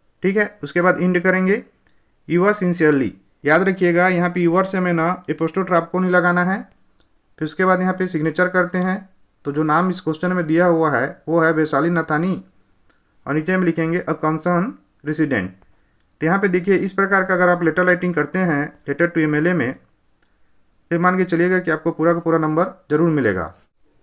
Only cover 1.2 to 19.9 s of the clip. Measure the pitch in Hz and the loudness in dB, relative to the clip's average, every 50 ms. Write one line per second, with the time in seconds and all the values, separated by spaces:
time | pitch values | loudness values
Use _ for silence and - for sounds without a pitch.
1.2 | 175 190 180 185 185 190 208 254 - - _ _ _ _ _ _ _ _ _ _ | 0 0 0 2 0 0 0 -2 -4 -10 _ _ _ _ _ _ _ _ _ _
2.2 | _ - 165 175 190 208 208 208 185 180 170 175 156 151 147 135 120 95 - - | _ -2 0 2 2 2 0 0 -2 -2 0 2 2 4 4 2 0 -2 -4 -10
3.2 | _ _ _ _ - 143 156 175 190 190 180 190 180 175 170 175 180 190 185 170 | _ _ _ _ 0 2 2 4 2 0 0 2 2 2 4 4 2 2 2 2
4.2 | 180 180 175 185 175 165 165 190 185 190 202 190 180 180 170 165 160 175 185 180 | 0 0 0 0 0 2 2 2 0 0 -2 -2 0 0 0 0 0 -2 -2 -4
5.2 | - - 151 - 165 156 - 190 185 180 180 165 165 - - 185 185 180 180 180 | -6 -8 -4 -4 -4 -2 -2 -4 -2 0 0 0 0 0 -2 -2 0 2 2 2
6.2 | 180 175 175 175 175 180 196 240 - - _ _ _ _ _ _ _ _ _ _ | 2 2 2 2 0 0 -2 -4 -6 -12 _ _ _ _ _ _ _ _ _ _
7.2 | _ _ _ - 156 147 - - 185 185 180 180 185 185 185 185 185 180 - 151 | _ _ _ -8 -8 -6 -2 0 2 2 2 2 0 -2 -2 -2 -4 -4 -2 -2
8.2 | 160 160 156 - 180 175 180 180 175 175 - 180 180 185 190 - - - _ _ | -2 -2 0 0 0 0 0 0 0 0 -2 -2 -2 -2 -4 -6 -8 -14 _ _
9.2 | _ _ _ _ - 143 139 151 156 151 151 170 185 185 170 - - 160 156 - | _ _ _ _ -10 -4 -2 -2 0 2 2 2 2 0 -2 -4 -4 -6 -4 -4
10.2 | 180 180 185 180 165 151 160 170 180 175 165 160 160 151 135 117 131 156 - - | -4 -2 -2 -2 -2 0 2 2 4 4 4 2 2 0 0 0 -2 -4 -6 -10
11.2 | _ 151 165 165 160 165 160 156 156 156 151 135 156 175 175 165 160 - 151 151 | _ -2 0 2 2 2 2 0 0 0 0 0 0 0 0 -2 -2 -2 -2 -2
12.2 | 175 190 170 - - - _ _ _ _ _ _ _ _ _ _ _ _ _ _ | -2 -2 -4 -6 -8 -14 _ _ _ _ _ _ _ _ _ _ _ _ _ _
13.2 | _ 135 143 156 156 180 185 190 185 165 160 170 160 160 170 175 - 160 156 - | _ -4 -4 -2 -2 0 0 0 0 0 0 -2 -2 -2 -2 -4 -4 -4 -4 -2
14.2 | 165 156 160 156 - 180 175 170 190 269 - - _ _ _ _ - 147 147 156 | -2 -2 -2 -2 -2 0 0 0 -2 -4 -8 -12 _ _ _ _ -8 -6 -2 -2
15.2 | 156 143 127 101 90 90 - _ _ _ _ _ _ _ _ _ _ _ _ _ | -2 0 0 -2 -2 -4 -10 _ _ _ _ _ _ _ _ _ _ _ _ _
16.2 | 151 160 190 196 208 190 180 180 175 202 190 180 196 185 - 196 196 190 202 190 | -2 0 0 2 0 0 0 0 0 0 0 0 0 -2 -2 -2 0 0 0 0
17.2 | 185 190 185 175 180 180 175 170 170 160 156 180 180 180 175 175 185 180 170 147 | 0 0 0 2 2 2 2 2 0 0 2 2 2 2 2 2 0 -2 -2 -2
18.2 | 147 - - 185 185 170 147 143 147 - - _ _ 143 143 - 170 170 - 170 | -4 -2 -2 -2 0 0 0 -2 -2 -6 -10 _ _ -6 0 0 0 0 2 0
19.2 | 156 151 147 151 160 180 180 160 117 127 - - _ _ | 0 0 0 0 0 0 0 0 -2 -4 -6 -10 _ _